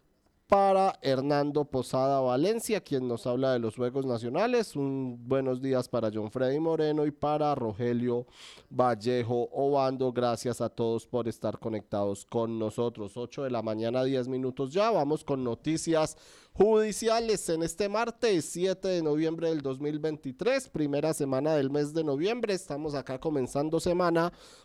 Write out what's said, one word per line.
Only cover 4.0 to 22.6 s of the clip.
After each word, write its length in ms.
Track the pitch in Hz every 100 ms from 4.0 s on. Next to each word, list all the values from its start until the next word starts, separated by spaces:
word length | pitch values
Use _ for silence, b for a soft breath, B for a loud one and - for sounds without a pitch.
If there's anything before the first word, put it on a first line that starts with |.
| 135
Nacionales. 720 | 117 120 143 226 247 214 143
Un 420 | 139 135 131 120 120
buenos 340 | 135 131 127
días 280 | 135 127 123
para 220 | 120 110
John 160 | 107 107
Freddy 300 | 131 127 143
Moreno 480 | 165 160 151 151 151
y 40 |
para 440 | 143 147 151 147 139
Rogelio 720 | 117 101 120 120 120 120 117 B B B B
Vallejo 800 | 131 127 117 110 123 113 120 117
Obando. 600 | - 139 143 135 131 131
Gracias 500 | 123 123 117 127 117
a 80 | 113
todos 380 | - 117 113 -
por 200 | 123 117
estar 300 | 110 110 101
conectados 680 | 117 107 - 104 101 98 -
con 340 | 120 113 113
nosotros. 580 | 110 104 120 113 104 120
Ocho 260 | 120 -
de 60 | 135
la 140 | 120
mañana, 400 | 110 107 117 123
diez 240 | 131 131 123
minutos 440 | 131 131 127 135
ya. 200 | 160 220
Vamos 320 | 202 143 156
con 200 | - 139
noticias 760 | 123 113 - 160 - 160 156 - B B B
judiciales 960 | - 202 220 214 202 220 226 233 208 -
en 140 | 160
este 260 | 165 - 202
martes, 560 | 208 233 - 233 185 147
siete 440 | 170 185 185 190
de 120 | 180
noviembre 480 | 156 147 160 165 165
del 120 | 160
dos 180 | 135 131
mil 180 | 147 151
veintitrés, 720 | 156 147 135 127 196 269 -
primera 460 | 165 147 143 156 156
semana 400 | 139 131 151 156
del 160 | 135
mes 240 | 143 147 156
de 80 |
noviembre. 500 | 156 139 185 247 220
Estamos 400 | 185